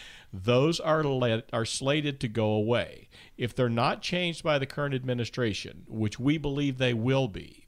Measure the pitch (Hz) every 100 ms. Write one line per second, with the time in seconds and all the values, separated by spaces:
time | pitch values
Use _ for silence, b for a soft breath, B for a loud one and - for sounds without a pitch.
0 | B B B 95 95 123 151 170 160 156
1 | 147 131 123 113 - 113 113 - 135 156
2 | 147 139 123 110 107 107 107 120 78 -
3 | - B B B 120 - 123 117 139 220
4 | - 180 175 160 165 143 135 - 143 131
5 | 127 120 113 - 117 92 - - - 113
6 | 107 - 131 156 143 139 143 127 127 117
7 | 120 135 127 82 - -